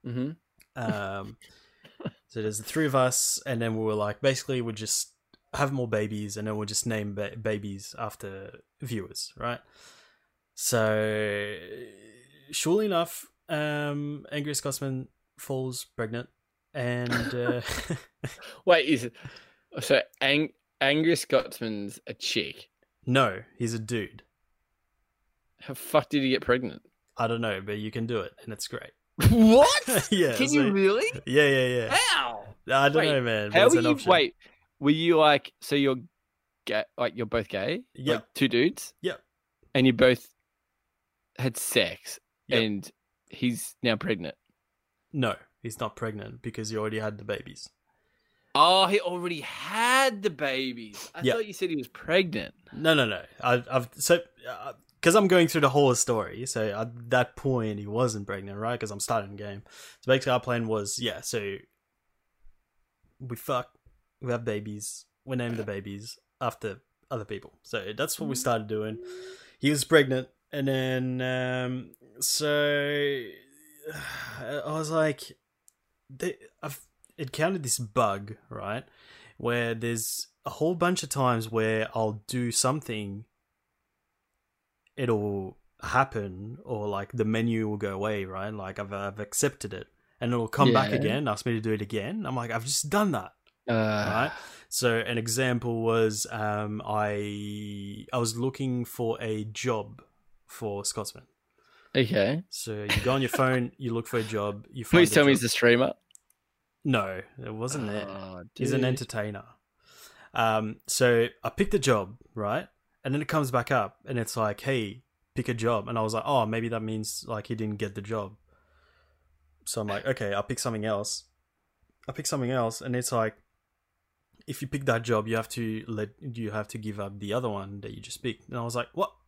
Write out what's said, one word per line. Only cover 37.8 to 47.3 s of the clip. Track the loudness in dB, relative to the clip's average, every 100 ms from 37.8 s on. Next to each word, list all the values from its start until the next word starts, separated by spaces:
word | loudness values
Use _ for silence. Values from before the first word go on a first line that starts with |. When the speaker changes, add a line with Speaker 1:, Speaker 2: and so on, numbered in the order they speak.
| -8 -8
Speaker 2:
Yep. | -2 -2
Speaker 1:
Like, | -4 0
two | 2
dudes? | 4 2 0 -14 _
Speaker 2:
Yep. | -8 -8 _ _ _ _ _
Speaker 1:
And | 4 4
you |
both | 8 6 6 -2 _ _ _ _ _ _ _ _ _ _ -4
had | -4 -2
sex, | 0 2 2 -2 -14 -16 _ _ 0
Speaker 2:
Yep. | 2
Speaker 1:
and | 2 -2 -8 _ _ _ _
he's | -4 -2 -2 -10 -2
now | 0 0
pregnant? | -2 -4 -4 -12 _ _ _ _ _ _ _
Speaker 2:
No, | -2 -2 -4 -12 _
he's | -14 -8
not | -8 -6
pregnant | -8 -8 -14 -12
because | -12 -10 -8
he | -4
already | -4 -4
had | -6 -8
the |
babies. | -8